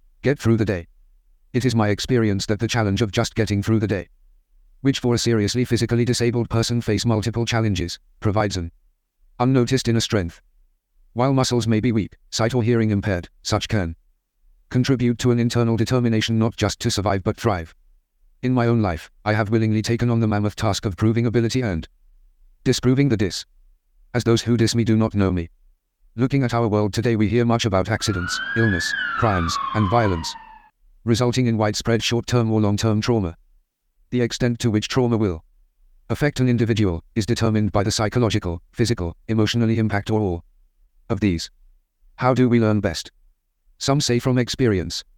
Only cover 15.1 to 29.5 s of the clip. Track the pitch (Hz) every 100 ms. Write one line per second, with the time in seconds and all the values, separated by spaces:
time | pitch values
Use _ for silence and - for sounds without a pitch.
15.1 | 117 127 120 117 120 117 113 113 127 117
16.1 | 110 113 113 113 - 101 - 120 - 92
17.1 | 98 107 - 113 87 80 _ _ _ _
18.1 | _ _ _ 127 127 117 117 101 82 -
19.1 | _ 107 107 104 113 110 107 107 117 120
20.1 | 117 113 104 104 - 107 92 107 90 110
21.1 | 113 117 117 113 127 117 82 - _ _
22.1 | - _ _ - _ 131 - 123 131 143
23.1 | 104 92 - - _ _ _ _ _ _
24.1 | 120 117 117 113 117 110 117 113 110 110
25.1 | 104 95 90 82 _ _ _ _ _ _
26.1 | 110 131 139 123 117 113 104 104 117 117
27.1 | 110 107 117 117 117 107 95 92 107 -
28.1 | 95 85 - - 117 113 87 - - -
29.1 | - 117 92 82